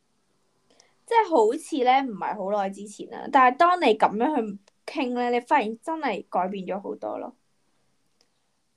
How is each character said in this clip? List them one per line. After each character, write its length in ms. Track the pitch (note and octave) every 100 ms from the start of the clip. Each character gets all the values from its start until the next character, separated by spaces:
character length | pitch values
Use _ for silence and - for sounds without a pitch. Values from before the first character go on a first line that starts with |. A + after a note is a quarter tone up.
| _ _ _ _ _ _ _ _ _ _ _
即 80 |
係 140 | A#4 G4+
好 220 | D#4+ G#3+
似 240 | D4+ - D4+
咧， 240 | B3 C4
唔 120 | C4+ G3
係 200 | D3+ F#3+
好 260 | F#3+ G#3
耐 60 | G3
之 140 | G3+ G#3
前 220 | - -
啦， 140 | E2 -
但 220 | C#4 B3+
係 40 | C4+
當 240 | E4+ F4+
你 60 | D4 G#3+
咁 200 | G3 G3+
樣 200 | A#3+ D4+
去 220 | A3 G3+ _ _ -
傾 280 | D#4 B3
咧， 160 | B3 A#3+
你 100 | A#3+
發 200 | B3 D4+
現 180 | G#3+ A3+
真 180 | - D#4+
係 240 | C#4 F#3+ -
改 200 | G3 F#3+
變 160 | G3 F3+
咗 140 | F#3
好 140 | F#3
多 240 | - G#3+ A2
咯。 160 | A2 - _ _ _ _ _ _ _ _ _ _ _ _ _